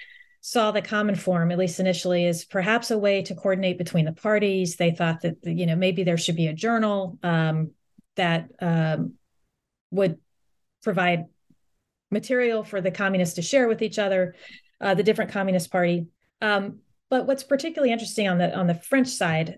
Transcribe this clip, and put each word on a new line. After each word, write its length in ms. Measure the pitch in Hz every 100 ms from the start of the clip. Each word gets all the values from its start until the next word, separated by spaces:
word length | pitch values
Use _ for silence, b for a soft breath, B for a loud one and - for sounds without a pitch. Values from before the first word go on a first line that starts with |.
| B B B B
saw 300 | - 240 214
the 100 | 208
Cominform, 720 | - 208 208 196 - 180 170
at 60 | 175
least 220 | 185 170
initially, 460 | 185 175 180 175 175
as 200 | 165 -
perhaps 460 | 196 185 226 233
a 60 | 220
way 240 | 202 196
to 120 | - 175
coordinate 420 | 196 185 185 175
between 280 | 170 175 156
the 80 |
parties. 640 | 160 214 214 202 190 175 -
They 160 | 170
thought 300 | 165 170 165
that, 160 | 175 160
you 220 | 175 170 170
know, 100 | 165
maybe 280 | 185 180
there 140 | 180 170
should 180 | 170 165
be 120 | 160
a 60 |
journal, 640 | 160 220 233 214 202 185 -
um, 480 | 180 165 160 160 160 - _ _ _ -
that, 340 | 175 165 165 -
um, 520 | 175 165 160 156 - - _ _ _ _ _ _ -
would 260 | 185 190 165 _ _ _ _ _ _
provide 420 | 226 185 175 170 165 _ _ _ _ _ _ _ -
material 520 | 214 220 254 240 220
for 160 | 214 202
the 100 | 180
communists 440 | 180 196 190 175 175
to 60 |
share 260 | 165 269 233
with 140 | 220
each 180 | 220 220
other, 360 | 202 185 180 B B B B -
uh, 120 | 202
the 100 | 190
different 280 | 202 214 -
Communist 400 | 202 190 185 175
Party. 360 | 185 175 175 170 _ _ -
Um, 380 | 214 202 202 - _ _ -
but 160 | 254 254
what's 180 | 269
particularly 480 | - 277 330 320 262
interesting 360 | 226 226 - 196
on 100 | 175
the, 180 | 175 -
on 120 | 180
the 80 | 170
French 320 | - 269 254
side 500 | - 175 160 160